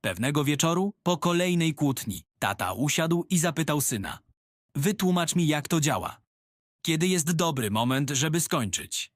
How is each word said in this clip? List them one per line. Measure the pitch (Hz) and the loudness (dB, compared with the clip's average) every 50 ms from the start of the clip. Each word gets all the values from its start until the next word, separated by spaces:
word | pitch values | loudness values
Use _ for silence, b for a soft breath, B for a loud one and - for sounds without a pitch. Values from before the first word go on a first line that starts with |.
Pewnego | - 90 - - 117 135 147 151 143 | -4 -4 -4 -2 -2 0 0 2 2
wieczoru, | 143 147 139 - 165 170 175 190 202 - _ | 0 0 2 2 0 2 0 0 -2 -4 _
po | _ 180 180 175 | _ 0 0 2
kolejnej | - 175 175 170 180 180 180 170 165 160 160 | 2 0 2 2 2 2 2 2 2 0 0
kłótni, | - 151 143 131 - - 113 98 - - _ _ _ | 2 0 0 0 -2 -4 -8 -8 -10 -12 _ _ _
tata | - 98 98 - 98 90 | -2 -2 -2 -2 -4 -4
usiadł | 92 101 135 147 - - 165 165 170 170 175 - | -2 -2 -2 0 0 0 0 2 0 -2 0 0
i | 190 175 | 0 0
zapytał | 156 175 151 165 160 151 147 151 | 2 0 0 0 -2 0 0 0
syna: | 135 - 127 104 95 76 - - _ _ _ _ _ _ _ _ _ _ _ | 0 -2 -2 -4 -4 -6 -10 -12 _ _ _ _ _ _ _ _ _ _ _
„Wytłumacz | 143 139 196 208 208 190 180 180 175 170 160 - | -2 0 0 0 2 2 2 2 2 0 0 0
mi, | 180 170 | 2 2
jak | 147 151 151 139 - | 2 2 0 0 0
to | - 165 | 0 2
działa. | 143 151 127 95 90 - - - _ _ _ _ _ _ _ _ _ _ _ _ | 2 2 0 -2 -4 -8 -10 -12 _ _ _ _ _ _ _ _ _ _ _ _
Kiedy | _ - 165 165 170 185 | _ -2 0 2 2 2
jest | 185 180 147 156 | 2 2 2 0
dobry | 180 160 180 165 151 131 117 104 | 0 2 2 0 0 0 -2 0
moment, | 101 107 117 123 131 135 143 135 | 0 0 2 2 2 0 0 0
żeby | 143 131 143 160 156 170 | 0 0 0 0 0 0
skończyć?” | 151 - - 151 117 95 - - - 78 - - - - _ | 0 0 0 -2 -2 -2 -4 -8 -8 -8 -8 -10 -10 -10 _